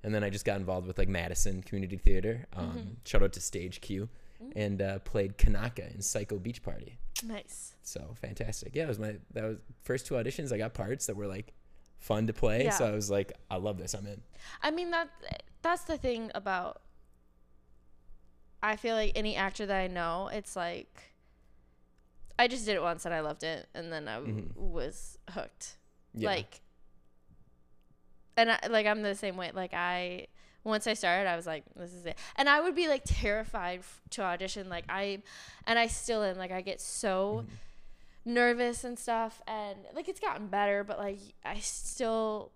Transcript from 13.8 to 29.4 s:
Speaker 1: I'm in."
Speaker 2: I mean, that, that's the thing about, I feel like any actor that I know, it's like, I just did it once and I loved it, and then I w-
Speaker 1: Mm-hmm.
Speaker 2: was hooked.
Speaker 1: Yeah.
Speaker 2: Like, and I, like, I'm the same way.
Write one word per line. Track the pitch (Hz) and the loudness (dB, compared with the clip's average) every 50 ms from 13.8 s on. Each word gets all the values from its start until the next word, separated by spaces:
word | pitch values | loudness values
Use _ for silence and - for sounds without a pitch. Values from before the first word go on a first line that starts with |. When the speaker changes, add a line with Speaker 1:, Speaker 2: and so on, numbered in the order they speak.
| 92 90 - | -4 -6 -6
Speaker 1:
I'm | 101 101 | -6 -6
in." | 101 101 101 - - - - - - - - | -8 -10 -12 -14 -18 -18 -16 -16 -14 -10 -2
Speaker 2:
I | - 294 | -2 -2
mean, | 311 339 359 349 | 0 0 -2 0
that, | 339 330 339 - - - - - - - - - - - | 0 -2 -2 -2 -8 -16 -10 -10 -10 -10 -10 -16 -20 -2
that's | - 330 349 349 - | 0 0 0 0 0
the | - 320 | -4 -4
thing | 285 - 262 240 226 226 214 - | 0 0 0 0 0 -4 -6 -6
about, | - 196 202 190 180 180 - - - - - - - - - - _ _ _ _ _ - _ - - - - - - - - - - - - - - - - - - - - - - | -6 -2 -2 -2 -2 -2 -4 -8 -10 -16 -20 -20 -20 -20 -20 -20 _ _ _ _ _ -20 _ -20 -20 -20 -20 -20 -20 -20 -20 -20 -20 -16 -16 -16 -16 -16 -20 -20 -20 -20 -20 -10 -4
I | - - 214 | -2 -2 -2
feel | 208 - 233 226 | 0 0 0 2
like | 220 214 208 - | 4 4 4 4
any | - 208 - - | 4 2 0 0
actor | - 196 196 - - 214 | 0 -2 -2 -2 -4 -2
that | 196 202 190 | 0 0 0
I | 190 | 0
know, | 185 185 180 170 170 165 175 196 - | 0 -2 -2 -2 -2 -2 -2 -4 -4
it's | - 208 196 - - | -6 -6 -8 -6 -6
like, | 190 175 175 175 - - - - - - - - _ _ _ - _ - - - - - _ _ _ - _ _ _ - - _ - - - - - | -6 -4 -4 -6 -8 -10 -14 -18 -20 -20 -20 -20 _ _ _ -20 _ -20 -20 -20 -20 -20 _ _ _ -20 _ _ _ -20 -20 _ -16 -14 -8 2 4
I | 240 240 | 4 4
just | 247 262 220 | 4 0 0
did | 208 208 | 0 0
it | 180 | 2
once | 156 175 170 165 - | 2 0 -2 -2 -4
and | 170 170 | -2 -2
I | 160 | -2
loved | 156 151 156 - - | -2 -2 -4 -4 -4
it, | 160 165 143 - - - | -6 -6 -6 -10 -12 -12
and | - - 170 | -12 -10 -8
then | 165 156 151 107 | -8 -8 -6 -6
I | 107 | -8
w- | 113 143 - 107 | -6 -6 -4 -6
Speaker 1:
Mm-hmm. | 107 101 104 107 - - - | -4 -4 -6 -6 0 2 2
Speaker 2:
was | 170 170 123 143 - - - - - - - - | 2 2 -2 -2 -4 -8 -10 -12 -12 -16 -18 -12
hooked. | 180 208 - - - - - - - - - - _ _ - _ - | -8 -8 -8 -10 -12 -16 -16 -16 -16 -18 -20 -20 _ _ -20 _ -6
Speaker 1:
Yeah. | 110 110 208 | -2 0 0
Speaker 2:
Like, | 196 175 - - - - - - _ - - - - - _ - _ - _ - - - - - - _ - _ - - - - - _ _ - - - - - _ | 0 0 -2 -6 -14 -20 -20 -20 _ -20 -20 -20 -20 -20 _ -20 _ -20 _ -20 -20 -20 -20 -20 -20 _ -20 _ -20 -20 -20 -20 -20 _ _ -20 -20 -20 -20 -4 _
and | - 226 226 | 4 4 6
I, | 226 - - - | 4 2 2 2
like, | 233 220 214 | 2 4 4
I'm | 208 214 214 | 4 2 2
the | 208 202 196 | 0 -2 -2
same | 202 - 202 180 | -2 -4 -6 -4
way. | 185 | -4